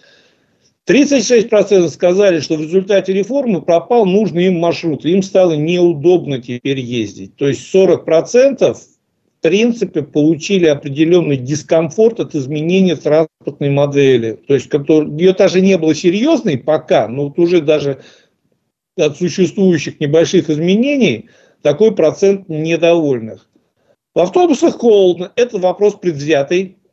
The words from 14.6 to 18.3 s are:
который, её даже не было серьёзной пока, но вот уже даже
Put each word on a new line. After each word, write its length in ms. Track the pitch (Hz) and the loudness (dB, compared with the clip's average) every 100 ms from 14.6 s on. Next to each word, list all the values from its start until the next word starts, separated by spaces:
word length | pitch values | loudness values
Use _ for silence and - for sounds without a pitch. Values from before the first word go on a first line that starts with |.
| - | -2
который, 400 | 151 143 156 151 147 | -4 2 0 0 0
её 140 | 185 | 0
даже 260 | 185 190 180 | 4 2 2
не 160 | 190 185 | 2 2
было 180 | 160 | 0
серьёзной 600 | 151 180 196 277 311 226 135 | 0 0 0 0 0 -2 -4
пока, 500 | - 151 - 165 107 | -2 -2 0 0 0
но 180 | 127 143 | -4 -6
вот 100 | 180 | -2
уже 220 | 170 175 | 0 0
даже 380 | 151 151 139 135 - _ _ | 0 0 -2 -8 -14 _ _